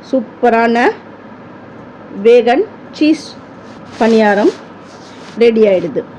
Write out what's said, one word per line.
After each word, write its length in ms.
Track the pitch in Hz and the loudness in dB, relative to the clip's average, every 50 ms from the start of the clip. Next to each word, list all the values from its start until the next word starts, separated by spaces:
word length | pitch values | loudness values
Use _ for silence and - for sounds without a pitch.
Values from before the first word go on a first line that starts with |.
| - - | -12 -4
சூப்பரான 760 | - 262 220 - - - - 240 226 226 233 233 233 233 240 339 453 - - - - - - - - - - - - - - - - - - - - - - - - 190 196 | -6 -6 -6 -6 -12 -2 -2 0 0 2 0 0 0 0 0 -2 -2 -4 -14 -20 -20 -20 -20 -20 -20 -20 -20 -20 -20 -20 -20 -20 -20 -20 -20 -20 -20 -20 -20 -18 -14 -2 2
வேகன் 400 | 226 240 247 226 233 240 294 415 427 - - - - - - | 4 4 4 4 2 0 0 -2 -4 -8 -20 -20 -20 -6 -2
சீஸ் 260 | 311 302 311 - - - - - - - - - - - - - - - - - 233 | 0 0 0 -2 -4 -18 -20 -20 -20 -20 -20 -20 -20 -20 -20 -20 -20 -20 -6 -2 0
பணியாரம் 500 | 220 226 220 220 208 202 196 214 339 - - - - - - - - - - - - - - - - - - 226 | 0 2 2 2 2 0 2 0 -2 -2 -4 -18 -20 -20 -20 -20 -20 -20 -20 -20 -20 -20 -20 -20 -20 -4 0 0
ரெடி 200 | 240 226 220 214 208 196 | 0 2 2 2 2 2
ஆயிடுது. 300 | 180 175 175 127 170 - - - | 0 -2 -4 -8 -8 -10 -10 -16